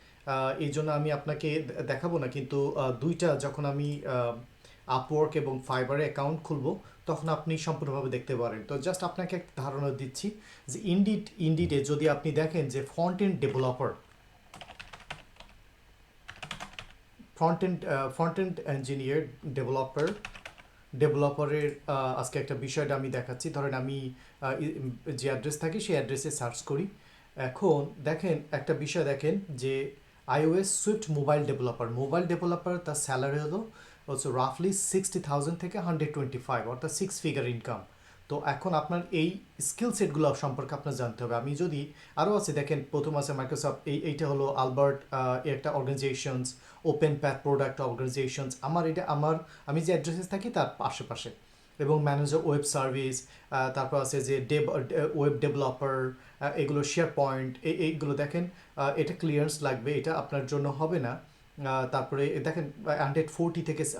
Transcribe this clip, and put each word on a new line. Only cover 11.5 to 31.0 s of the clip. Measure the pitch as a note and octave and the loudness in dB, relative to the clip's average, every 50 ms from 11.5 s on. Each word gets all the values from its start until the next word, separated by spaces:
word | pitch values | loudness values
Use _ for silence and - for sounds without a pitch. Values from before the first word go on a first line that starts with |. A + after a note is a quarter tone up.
Indeed-এ | D#3+ D#3+ F3 E3+ D#3 C3+ C#3 | 4 4 4 4 4 2 2
যদি | C#3+ D3 C#3+ D#3 D#3 | 2 2 4 4 4
আপনি | C#3+ C#3+ - D#3 C#3 | 4 4 2 0 2
দেখেন | D#3 D#3 D#3 E3 E3+ C#3+ B2 | 2 2 2 2 0 0 0
যে | A#2+ C3+ C3+ | -2 -4 -4
ফ্রন্ট | - - - E3+ F3+ F3+ F#3 G#3 | -4 -2 0 0 0 2 2 2
এন্ড | F#3+ F3 B2+ | 2 4 4
ডেভেলপার, | C#3 C3+ C3+ B2+ C3 B2+ B2+ - C3+ G#2+ F#2+ - - - - - - - - - - - - - - - - - - - - - - - - - - - - - - - - - - - - - - - - - - - - - - - - - - - - - - - - - - - - - - - - - - - - | 2 2 2 2 2 2 0 0 -2 -2 -4 -6 -12 -20 -20 -20 -20 -20 -20 -20 -20 -20 -20 -18 -18 -16 -16 -18 -18 -18 -18 -18 -14 -14 -14 -14 -14 -18 -20 -20 -20 -20 -20 -20 -20 -20 -20 -20 -20 -20 -20 -20 -20 -20 -20 -20 -20 -20 -18 -16 -14 -12 -12 -12 -12 -14 -14 -16 -16 -16 -20 -20 -20 -20 -20 -20 -20 -20 0
ফ্রন্ট | - E3 E3 E3+ E3+ F#3+ | 2 4 4 4 4 2
এন্ড, | F#3 F3 D#3+ - | 2 2 0 0
আহ, | - D3 C3+ C3+ C3+ | 0 0 0 0 0
ফ্রন্ট | C3+ - E3 E3+ E3+ - | 0 0 0 0 2 0
এন্ড | F#3+ F#3 F3 - - D3+ | 0 -2 -2 -4 -4 -2
ইঞ্জিনিয়ার, | C#3 C3+ C3 C3 C#3 C#3 C3 C3 C#3+ D#3 D#3+ - - - - | -2 -2 -2 -2 -4 -2 0 2 2 2 0 -2 -6 -10 -8
ডেভেলপার, | D#3 B2 C3+ B2+ A#2+ C3 C3+ C3 C3 - C#3+ D3+ F3+ G#3 - - - - - - - - - - - - - - - - | -6 -4 -2 -2 0 0 0 0 -2 0 0 0 0 0 -4 -8 -14 -14 -16 -16 -18 -18 -20 -20 -20 -20 -20 -18 -12 0
ডেভেলপারের, | B2 D3+ C#3+ C3 C#3+ D3 C#3+ C#3+ D3+ D3 D3 D3 D3+ D3+ D3 C#3+ - - | 2 4 4 6 4 2 2 2 0 0 0 2 2 0 0 -2 -4 -4
আহ, | - C#3+ C3+ C3 B2+ B2+ C3+ | -2 0 0 0 0 -2 -2
আজকে | B2 - - C#3 | -4 -2 -4 -4
একটা | - - C3+ | -4 -4 -4
বিষয়টা | A#2+ C#3 C3 - D#3+ D3 B2 C#3 | -4 -4 -4 -2 -2 0 0 0
আমি | C3 C3+ C3 | 0 -2 -2
দেখাচ্ছি। | B2+ B2+ A#2+ - B2 - - D#3+ | -4 -4 -4 -6 -6 -6 -6 -6
ধরেন | C3+ C#3+ C#3 C#3 C3+ | -4 -2 -2 -2 -2
আমি, | B2+ B2+ C3+ C#3 C#3 C3 B2+ B2+ - - - - - | -2 -2 -2 -4 -4 -6 -8 -10 -12 -16 -20 -12 -6
আহ, | C#3 C3+ C3 - D3+ | -4 -4 -2 -2 -2
ই-, | D3+ - - C3 B2+ A#2 - - D#3+ C#3 | -2 -4 -4 -6 -6 -6 -6 -8 -8 -6
যে | B2 B2+ C#3 | -2 -2 -2
অ্যাড্রেস | C3 B2+ A2 D3+ D3 - | -2 -2 -2 -4 -4 -2
থাকে | E3 D#3+ E3 G#3+ | -2 -2 -2 -2
সেই | - - E3 | 0 0 2
অ্যাড্রেসে | C#3 A2+ A2 C3+ C3 - D3+ | 2 2 0 -2 -4 -4 -4
সার্চ | D3 - B2+ A#2+ - - - | -4 -2 -4 -4 -4 -6 -4
করি। | - C#3+ C#3+ G3 G3 - - - - - - - - - | -2 -2 -2 -2 -4 -6 -12 -20 -20 -20 -20 -20 -16 -8
এখন | - C3 B2+ B2+ - G3+ F3+ D3+ C#3+ C#3 C#3+ - - C3+ | -6 -6 -6 -2 2 4 6 6 6 4 0 -6 -4 -2
দেখেন | D3+ D#3+ D#3 G3 F#3 D#3 D3 - - - | -2 -2 0 2 0 0 0 0 -2 -4
একটা | C#3+ - - D3+ | -2 0 0 0
বিষয় | - D3+ C#3+ - E3+ D3+ | 0 0 0 0 0 2
দেখেন | C#3+ C#3 - D3+ D#3 F#3+ G3+ G3 E3+ | 2 0 2 2 2 2 2 0 -4
যে | C#3+ A#2+ B2+ C3+ C3+ C3+ C#3 C#3 - - - - - - - | -6 -4 -2 0 0 0 -2 -4 -8 -12 -20 -20 -20 -12 -4
আইওএস | - B2+ D3 D#3 D#3+ E3+ F#3+ G3 F#3+ | 0 2 4 4 6 6 4 4 2
সুইফট | - - - G#3 G#3+ - | 0 0 2 2 0 0